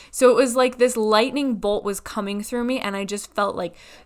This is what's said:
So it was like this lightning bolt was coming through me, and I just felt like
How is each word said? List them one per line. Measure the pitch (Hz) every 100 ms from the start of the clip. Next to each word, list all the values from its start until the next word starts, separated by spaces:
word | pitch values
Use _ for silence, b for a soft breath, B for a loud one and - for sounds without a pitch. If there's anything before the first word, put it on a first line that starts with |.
| B
So | - 254
it | 233
was | 262 247
like | 254 254
this | 247 240
lightning | 214 214 262 269 277 214
bolt | 202 208
was | 202 196
coming | - - 202 202
through | 208 240
me, | 240 262
and | 202 196
I |
just | 196 202 - -
felt | 202 -
like | 175 B B B